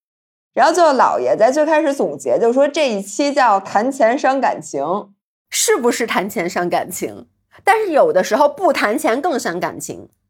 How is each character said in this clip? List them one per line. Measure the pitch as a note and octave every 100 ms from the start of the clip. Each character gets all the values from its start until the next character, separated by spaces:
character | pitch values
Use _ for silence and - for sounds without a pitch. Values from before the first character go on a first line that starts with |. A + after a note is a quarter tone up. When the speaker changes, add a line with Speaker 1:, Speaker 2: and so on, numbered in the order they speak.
| _ _ _ _ _
Speaker 1:
然 | - C#4
后 |
最 | E4
后 | E4
老 | B3+ D3+ E2
爷 | B2 F3
在 | A3+
最 | C#4+ D4+
开 | D4+
始 | D#4
总 | C#4 F#3 C#3+
结， | B2+ C3
就 | A#3
说 | B3+ C#4
这 | D#4+ C#4
一 | G3+
期 | G3+ - C#4+
叫 | C#4 B3 G3+
谈 | - G3+ B3
钱 | C4+ A3 C#4
伤 | C4 C4+
感 | A3 -
情。 | - D3 C#3+ G3+ - _ _ _ _
Speaker 2:
是 | - - G#4+
不 | A#3+
是 | - A3+
谈 | - G3
钱 | G3+ E3+
伤 | F#3+ F3
感 | E3 D3+
情？ | - C#3+ G2+ - _ _ _
但 | - A4
是 | G#4
有 | C#4+ F3
的 | E3+
时 | G#3+ G#3+
候 | D4
不 | D4 F4+
谈 | - G#3+ C4
钱 | D4+ C4
更 | F4+ D4+
伤 | G3+ F3
感 | E3+ F2+
情。 | - F#2 - _